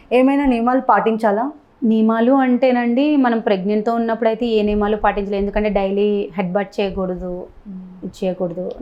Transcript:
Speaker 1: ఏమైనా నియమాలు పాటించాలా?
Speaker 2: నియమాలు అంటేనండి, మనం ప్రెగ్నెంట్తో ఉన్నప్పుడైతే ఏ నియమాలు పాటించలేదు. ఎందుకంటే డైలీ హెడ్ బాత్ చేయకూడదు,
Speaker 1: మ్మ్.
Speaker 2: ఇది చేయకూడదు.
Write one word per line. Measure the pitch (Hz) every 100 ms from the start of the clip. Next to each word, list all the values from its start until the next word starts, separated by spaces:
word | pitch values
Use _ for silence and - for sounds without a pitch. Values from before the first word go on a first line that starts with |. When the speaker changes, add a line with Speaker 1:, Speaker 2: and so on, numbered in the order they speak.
| -
Speaker 1:
ఏమైనా | 247 262 277
నియమాలు | 285 233 233 262
పాటించాలా? | 262 202 220 220 220 202 269 302 _ -
Speaker 2:
నియమాలు | 233 220 220 226 233
అంటేనండి, | 269 254 247 262 247 240 240 294 294
మనం | 247 226
ప్రెగ్నెంట్తో | 226 196 185 214 214
ఉన్నప్పుడైతే | 233 226 226 226 220 240
ఏ | 220
నియమాలు | 208 208 208 214
పాటించలేదు. | 214 196 196 202
ఎందుకంటే | 196 208 214
డైలీ | 202 196 202 208 202 202 170
హెడ్ | 180
బాత్ | 190 196 -
చేయకూడదు, | 196 180 185 180 180 180 - - 214
Speaker 1:
మ్మ్. | 185 185 185
Speaker 2:
ఇది | 190 -
చేయకూడదు. | 190 180 180 170 185 -